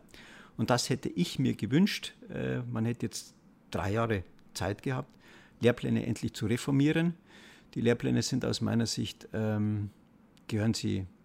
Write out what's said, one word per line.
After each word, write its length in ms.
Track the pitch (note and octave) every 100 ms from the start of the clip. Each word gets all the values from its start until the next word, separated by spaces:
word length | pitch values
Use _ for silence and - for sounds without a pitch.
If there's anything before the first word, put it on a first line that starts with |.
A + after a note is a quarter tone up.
| - - - - - -
und 120 | A2+
das 200 | B2 -
hätte 180 | C3 -
ich 300 | - F3 -
mir 160 | B2+ G#2+
gewünscht, 580 | G#2 C#3 G3+ - - - -
äh, 280 | - C3 B2+ A#2+
man 140 | A#2 A2+
hätte 220 | A#2+ -
jetzt 260 | - - - - - -
drei 220 | F2+ F#2
Jahre 300 | G#2+ A2+ G#2 - - -
Zeit 300 | - F2+ G#2
gehabt, 260 | C#3+ C3 - - - - - -
Lehrpläne 460 | A#2 A#2+ C3 A2+ A#2
endlich 280 | A2 -
zu 120 | - G#2
reformieren. 680 | A#2+ - C#3 D3 D#3+ E3+ E3 - - - - -
Die 80 | -
Lehrpläne 400 | A#2 A#2+ C3 B2
sind 240 | - B2+ A#2
aus 160 | A2+
meiner 240 | G#2+ A2+ A2+
Sicht, 420 | - A2+ - -
ähm, 560 | - A2 G#2+ G#2 G#2+ G#2 - - - - - -
gehören 280 | A2 A2 G#2+
sie 320 | - G2 F#2 -